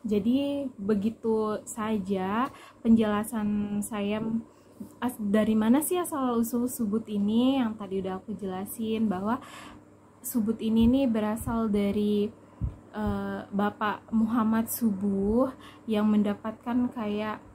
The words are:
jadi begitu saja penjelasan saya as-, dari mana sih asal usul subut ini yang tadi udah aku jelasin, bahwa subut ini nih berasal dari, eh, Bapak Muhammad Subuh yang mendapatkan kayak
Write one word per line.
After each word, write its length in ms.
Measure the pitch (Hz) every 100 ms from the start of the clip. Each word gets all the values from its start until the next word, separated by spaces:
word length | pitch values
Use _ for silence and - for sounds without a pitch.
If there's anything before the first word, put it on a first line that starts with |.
jadi 640 | 214 208 202 262 285 285 269
begitu 840 | - 196 208 208 220 226 220 214 214 -
saja 800 | - 214 220 185 190 185 214 269 - - -
penjelasan 960 | 233 226 220 208 220 226 208 208 208 208
saya 340 | 202 208 202 214 220 226 - - - - - -
as-, 220 | 240 247
dari 340 | 208 208 214
mana 300 | 220 220 262
sih 160 | 302 359
asal 400 | 330 302 262 233
usul 260 | 233 240 247
subut 400 | - 220 220 220
ini 540 | 208 202 226 254 269
yang 160 | 226 214
tadi 240 | 196 196
udah 160 | 190 190
aku 160 | -
jelasin, 720 | 190 196 185 202 - 220 220 220
bahwa 320 | 185 202 233 - - - - - - - -
subut 400 | - 247 208 220
ini 320 | 220 220 233
nih 160 | 262 269
berasal 640 | 220 214 220 - 233 226
dari, 560 | 208 202 202 208 208 208 - - - - - -
eh, 500 | 208 208 202 196 196 -
Bapak 540 | 196 208 208 214 - -
Muhammad 560 | 220 220 240 220 220 226
Subuh 880 | - 233 190 202 196 196 226 262 - - - -
yang 240 | 208 214
mendapatkan 800 | 214 208 202 220 220 - 247 247
kayak 480 | 247 214 208 214 214 -